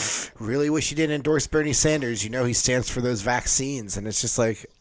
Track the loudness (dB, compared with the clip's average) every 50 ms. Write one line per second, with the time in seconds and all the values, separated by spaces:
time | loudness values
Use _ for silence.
0 | -4 -4 -4 -4 -6 -10 -12 -10 -6 -2 0 0 0 2 0 0 -2 -2 0 0
1 | 0 0 0 -2 0 2 2 2 0 0 0 0 0 2 2 2 4 4 2 2
2 | 0 -2 -2 -4 -4 -4 -2 0 0 2 2 2 2 2 2 2 0 0 2 2
3 | 2 2 2 0 0 0 0 0 0 0 0 0 0 -2 -6 -6 -6 -6 -6 -6
4 | -4 -2 -2 -2 0 0 2 2 2 2 0 -4 -10 -20 _ _